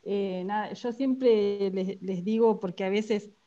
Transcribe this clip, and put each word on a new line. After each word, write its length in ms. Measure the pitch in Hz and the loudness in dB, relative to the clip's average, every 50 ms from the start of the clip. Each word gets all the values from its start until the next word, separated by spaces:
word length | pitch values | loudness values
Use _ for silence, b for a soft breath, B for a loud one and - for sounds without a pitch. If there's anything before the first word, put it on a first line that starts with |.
| _ | _
eh, 400 | 196 202 202 196 196 185 185 180 | -2 -2 -2 -2 -2 -4 -4 -4
nada, 260 | 190 208 214 208 - | -4 -2 -4 -4 -4
yo 220 | 202 - - 240 226 | -8 -6 -6 -6 -4
siempre 760 | 233 269 269 262 262 262 240 220 214 202 202 202 202 196 190 | -2 0 0 0 4 6 6 6 6 4 2 0 0 -2 -2
les, 300 | 185 190 185 190 196 - | 0 -2 -4 -4 -6 -6
les 220 | 180 190 190 175 175 | -6 -6 -6 -4 -2
digo, 380 | 208 220 226 233 226 214 220 | 0 2 4 4 4 4 2
porque 240 | - 185 170 - 190 | -2 -6 -4 -2 -2
a 40 | 190 | 0
veces, 400 | 196 214 214 214 226 208 - - _ _ _ | 0 0 0 0 -2 -2 -2 -8 _ _ _